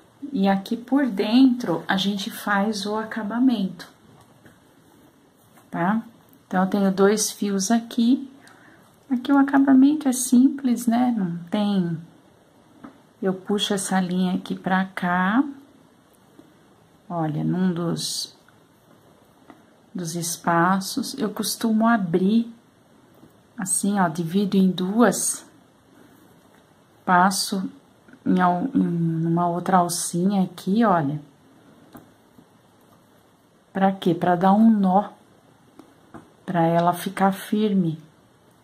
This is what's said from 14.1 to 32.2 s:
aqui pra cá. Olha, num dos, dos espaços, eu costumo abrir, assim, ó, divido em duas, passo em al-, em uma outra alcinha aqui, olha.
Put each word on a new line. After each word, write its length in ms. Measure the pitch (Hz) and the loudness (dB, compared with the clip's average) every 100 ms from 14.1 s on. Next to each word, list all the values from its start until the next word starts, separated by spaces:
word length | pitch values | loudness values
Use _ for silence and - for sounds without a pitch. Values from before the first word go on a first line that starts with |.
| 180 185 185 | -2 -2 -2
aqui 180 | - | -6
pra 300 | 190 185 190 | -8 -2 -2
cá. 580 | 190 - 175 180 185 233 294 - - _ _ _ _ _ _ - - _ _ _ _ _ - | -2 -6 -2 0 0 0 -2 -6 -20 _ _ _ _ _ _ -20 -20 _ _ _ _ _ -10
Olha, 320 | 175 156 156 | -6 -4 -4
num 320 | 160 175 185 | -2 0 -2
dos, 640 | 170 170 156 - - - - _ _ _ _ _ _ _ _ _ _ - - _ _ _ 185 | -2 -4 -4 -6 -8 -10 -16 _ _ _ _ _ _ _ _ _ _ -20 -20 _ _ _ -10
dos 200 | 165 170 | -8 -6
espaços, 1000 | 160 - 180 170 175 190 190 254 - - | -8 -4 0 2 2 0 -2 -6 -8 -6
eu 120 | 208 | -6
costumo 580 | 208 208 - 226 220 226 | -4 -6 -4 -2 2 2
abrir, 640 | 233 175 175 190 226 233 - _ _ _ _ _ _ - _ _ - | 0 0 0 2 2 0 -8 _ _ _ _ _ _ -20 _ _ -12
assim, 400 | 185 - 202 202 | -6 -2 -2 0
ó, 120 | 170 | 0
divido 480 | 160 160 190 196 196 | -2 -2 -2 2 2
em 120 | 185 | 2
duas, 760 | 165 185 220 214 - - - - _ _ _ _ - - _ - _ _ _ _ _ _ _ - | 2 -2 2 2 2 -4 -6 -12 _ _ _ _ -20 -20 _ -20 _ _ _ _ _ _ _ 0
passo 640 | 180 190 190 - 190 185 - _ _ _ - - | 4 4 0 -4 -6 -8 -12 _ _ _ -8 -2
em 160 | 185 | 2
al-, 280 | 180 175 - - | 2 0 -2 0
em 500 | 180 170 165 160 165 | 0 0 -2 -2 0
uma 220 | 170 175 | 0 0
outra 300 | 175 175 185 | -2 0 2
alcinha 640 | 175 170 - 175 190 202 | 2 -4 -6 -2 0 0
aqui, 400 | 180 - 185 214 | -2 -4 -4 0
olha. 380 | 220 170 143 151 - _ _ _ - - _ - - _ | 2 2 0 -4 -10 _ _ _ -20 -20 _ -20 -20 _